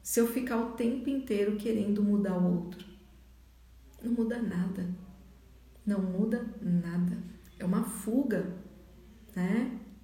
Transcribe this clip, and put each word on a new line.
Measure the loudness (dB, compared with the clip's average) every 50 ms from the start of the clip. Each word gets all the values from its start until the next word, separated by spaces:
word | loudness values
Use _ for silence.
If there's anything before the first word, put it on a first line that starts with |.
Se | -6 0 2 4
eu | 4
ficar | 4 2 -2 -2 0 0
o | 0 0 -2
tempo | -2 0 0 0 0 0 -2 -2
inteiro | -2 -2 -2 -2 0 2 2 2 0
querendo | 0 0 0 0 0 2 2 2 2 4
mudar | 4 4 4 2 2 2
o | 2 4 4 4
outro? | 2 -2 -6 -10 -12 -14 -18 -18 -20 -20 -20 -20 -20 -20 -20 -20 -20 -20 -20 -20 -20 -20 -20 -20 -20 -20 -20 -20 -8
Não | -2 -2 0
muda | 2 2 0 0 -2
nada. | -2 0 0 0 0 0 -2 -4 -4 -4 -6 -8 -10 -18 -18 -20 -20 -20 -20 -20 -20 -20 -20 -20 -20 -20 -20 -6 -2
Não | 0 2 2
muda | 0 0 2 0 2 2 2 -2 -2 -6 -8 -4
nada. | 0 2 2 2 2 2 0 0 0 0 -2 -4 -8 -12 -14 -18 -20 -20 -12 -4
É | -2
uma | 2 2 2 0
fuga, | 0 -6 -6 -4 0 2 2 2 2 0 0 0 -4 -6 -10 -14 -16 -20 -20 -20 -20 -20 -20 -20 -20 -20 -20 -20 -10 -4
né? | -2 0 2 2 2 0 -2 -4 -10 -12 -14 -20 -20